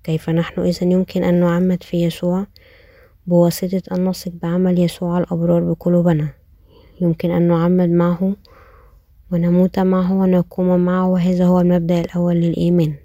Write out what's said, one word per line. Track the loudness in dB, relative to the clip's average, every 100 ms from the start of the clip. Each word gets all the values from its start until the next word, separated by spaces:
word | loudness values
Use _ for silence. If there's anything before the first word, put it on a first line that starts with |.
كيف | -4 -6 -2
نحن | -2 -2 -4
إذن | -4 -2 0
يمكن | 0 0 -2
أن | 0 2
نعمد | 2 0 0 -2
في | -4 -2
يسوع | -2 -2 -4 -4 -6 _ -20 -20 -20 -20 _ _ 0
بواسطة | 2 2 0 -4 -6 -4
أن | -4 -2
نثق | -4 -10 -8
بعمل | -4 0 0 2
يسوع | 0 -2 -4 -4
الأبرار | -4 -2 0 0 0
بقلوبنا؟ | -2 0 2 2 0 -2 -8 _ _ _ -20 -20 -4
يمكن | -2 -2 -2
أن | 0 2
نعمد | 2 2 2 2
معه | 2 0 0 -4 -4 _ -20 -20 -20 -20 _ _ _ -6
ونموت | -2 2 2 2 0
معه | 0 0 0
ونقوم | 0 2 2 0 -2 0 2
معه، | 0 0 0
وهذا | 0 0 2
هو | 2 4
المبدأ | 2 0 0 -2
الأول | -2 -2 0 0
للإيمان. | 0 0 0 2 0 -4